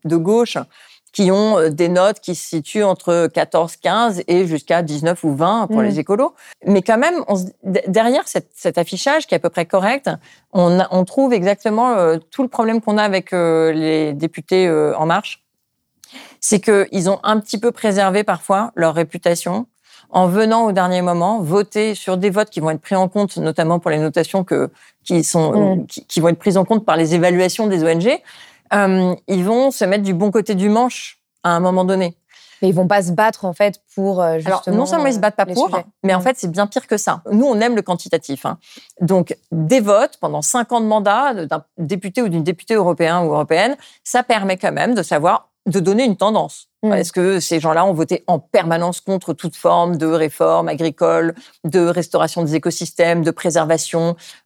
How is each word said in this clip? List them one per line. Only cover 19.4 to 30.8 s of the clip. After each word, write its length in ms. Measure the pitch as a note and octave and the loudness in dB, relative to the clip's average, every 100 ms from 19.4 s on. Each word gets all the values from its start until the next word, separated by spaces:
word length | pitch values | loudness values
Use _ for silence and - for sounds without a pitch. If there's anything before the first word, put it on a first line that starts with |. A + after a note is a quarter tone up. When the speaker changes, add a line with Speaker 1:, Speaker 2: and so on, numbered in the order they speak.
| F3 G3+ B3 _ _ - _ | -4 -6 -8 _ _ -20 _
Speaker 1:
en 180 | F3+ F3+ | 0 2
venant 360 | G3 A3 A3+ | 2 2 2
au 80 | A3+ | 2
dernier 300 | F#3+ F3+ F3+ | 0 0 0
moment 380 | F3+ F3 F3+ A3 | 0 0 0 -2
voter 540 | D3+ G3 G3+ G#3+ A3 | 0 0 0 -2 -2
sur 220 | G3+ - F#3 | -4 -4 -2
des 140 | G3+ | 0
votes 180 | G3 G#3+ | 0 -2
qui 120 | F3 | -2
vont 100 | D#3+ | -4
être 100 | D#3+ | -4
pris 140 | - | -2
en 140 | F#3+ F#3 | 0 0
compte, 280 | G#3 G3 E3+ | 0 -4 -2
notamment 440 | D#3+ D#3 E3 E3+ | -4 -2 0 0
pour 100 | E3+ | 0
les 80 | D3+ | -2
notations 460 | D#3 E3 D#3+ F#3+ | 0 -2 -2 -2
que, 260 | F#3 C#3+ - _ - _ | -2 -2 -2 _ -20 _
qui 180 | - E3+ | -2 -2
sont, 520 | D#3 E3+ D#3 G#3 G3 F#3 | 0 0 2 2 2 0
Speaker 2:
Mm. 100 | D#3 | -4
Speaker 1:
qui, 200 | - - | -14 -6
qui 140 | - | 0
vont 80 | E3+ | 0
être 100 | E3 | 2
prises 180 | G#3 F#3+ | 0 0
en 80 | |
compte 200 | F3+ A3 | 2 0
par 120 | G#3 D#3+ | 0 0
les 180 | D#3+ | 2
évaluations 540 | E3+ F3+ F3+ F#3 - G#3+ | 2 2 2 0 0 -2
des 160 | F#3 | 0
O 20 | D#3+ | 2
N 140 | E3 | 2
G. 220 | G#3 D#4 - - - _ - | 0 -2 -6 -20 -20 _ -2
Euh, 420 | G3+ G3 F#3+ F3+ F3+ - | 0 2 2 0 -2 -2
ils 160 | F#3+ | -2
vont 260 | F#3 A#3 C4+ | 0 2 2
se 140 | - | 0
mettre 180 | F#3 G#3 | 0 0
du 120 | G3 | 0
bon 160 | F3 G#3 | 0 0
côté 240 | A3 G3+ | 0 0
du 140 | F#3 G#3 | 0 2
manche 520 | A3 | 2